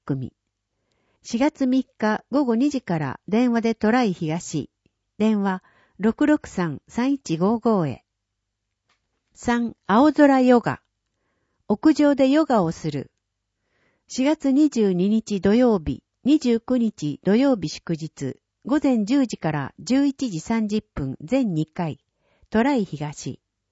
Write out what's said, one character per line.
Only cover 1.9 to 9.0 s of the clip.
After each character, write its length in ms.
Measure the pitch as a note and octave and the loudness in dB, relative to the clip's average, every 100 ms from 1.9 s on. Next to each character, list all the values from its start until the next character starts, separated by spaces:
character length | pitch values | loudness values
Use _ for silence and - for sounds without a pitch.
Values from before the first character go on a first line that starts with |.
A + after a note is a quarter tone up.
| - | -4
日 260 | G#3+ G#3+ - | -4 -4 -2
午 160 | C#4 B3+ | -2 0
後 100 | A3+ | 0
二 140 | D4 | 0
時 120 | C4+ | -2
か 180 | - D#3+ | -4 -4
ら 200 | C#3 - - | -4 -8 -4
電 240 | G#3+ B3 | 0 2
話 100 | A#3 | 0
で 120 | A3+ | -2
ト 160 | A3+ G#3+ | 0 0
ラ 140 | B3 | 2
イ 100 | A#3 | 0
東。 560 | E3+ D#3 E3 - D#3 - _ _ _ _ - | -2 -4 -6 -6 -8 -8 _ _ _ _ -2
電 240 | A3 G#3 | 0 0
話、 220 | G3 F#3 - _ _ - | -2 -4 -10 _ _ -4
六 300 | G#3 - D4 | -4 0 2
六 200 | D4+ - | 0 -2
三 320 | - F3 C#3 - | -6 -6 -6 -10
三 260 | - B3+ | -4 -2
一 240 | C#4 - D#3+ | -4 -4 -2
五 200 | F#3+ A#3 | 0 0
五 300 | A#3 G#3 D3+ | 0 0 -2
へ。 160 | A2 _ _ _ _ _ _ _ _ _ _ | -6 _ _ _ _ _ _ _ _ _ _